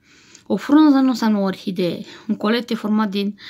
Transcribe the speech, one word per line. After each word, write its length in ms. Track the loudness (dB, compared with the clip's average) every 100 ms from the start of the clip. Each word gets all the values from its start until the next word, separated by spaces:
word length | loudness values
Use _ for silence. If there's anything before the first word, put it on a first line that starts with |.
| _ _ _ -20 -6
O 80 | -6
frunză 420 | 2 6 6 4
nu 120 | 2
înseamnă 280 | 0 0 0
o 40 |
orhidee. 600 | -2 -4 -6 -4 -4 -4 -12 -14 -8
Un 80 | -4
colet 340 | -2 -2 -4
e 60 | -6
format 340 | -2 -2 -2
din 280 | -2 -4 -8